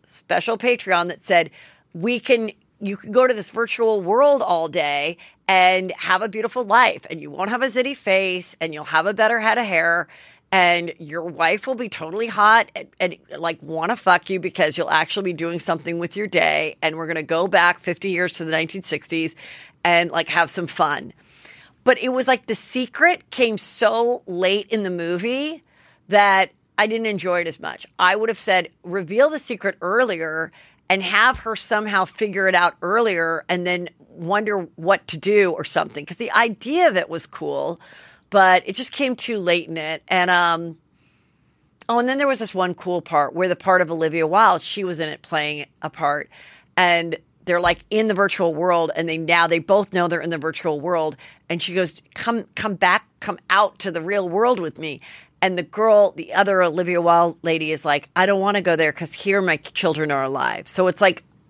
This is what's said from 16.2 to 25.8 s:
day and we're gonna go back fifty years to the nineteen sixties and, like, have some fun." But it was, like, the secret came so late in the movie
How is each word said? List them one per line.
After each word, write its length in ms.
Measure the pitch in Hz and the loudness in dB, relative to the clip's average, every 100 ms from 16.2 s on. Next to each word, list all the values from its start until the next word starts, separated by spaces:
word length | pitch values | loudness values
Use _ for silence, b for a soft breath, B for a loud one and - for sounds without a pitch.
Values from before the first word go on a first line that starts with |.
| 208 | -2
day 480 | 175 156 151 156 - | 0 2 2 -2 -4
and 160 | 160 160 | -4 -4
we're 100 | 160 | -6
gonna 160 | 165 | -6
go 240 | 151 165 190 | -2 -2 2
back 320 | 180 175 175 | 4 4 2
fifty 280 | - 165 196 | -4 -6 -4
years 240 | 175 180 | -2 -4
to 140 | - 160 | -4 -4
the 40 | |
nineteen 320 | 160 160 196 | -4 -4 -6
sixties 540 | - 156 - 165 160 - B B B B | -6 -6 -6 -4 -4 -8 B B B B
and, 260 | 175 175 175 | 2 2 2
like, 180 | 165 160 | -2 0
have 200 | - 165 | 2 0
some 180 | - 170 | 0 -6
fun." 460 | - 156 143 233 - b b b b b b | -2 -2 -2 -8 -20 b b b b b b
But 180 | - 254 | 0 2
it 60 | 254 | 2
was, 180 | 254 262 | -2 0
like, 200 | 254 - | 0 0
the 80 | |
secret 760 | 220 - 254 247 - 330 359 - | -6 -4 -4 -4 2 2 2 -4
came 280 | - 240 208 | 0 0 0
so 640 | - - 220 226 233 247 - | -6 0 2 2 0 -2 -4
late 420 | 180 185 202 - | -2 0 0 -2
in 140 | 220 | -4
the 60 | 196 | -4
movie 720 | 175 170 175 220 262 294 320 _ b | -4 -4 -4 -2 -4 -4 -8 _ b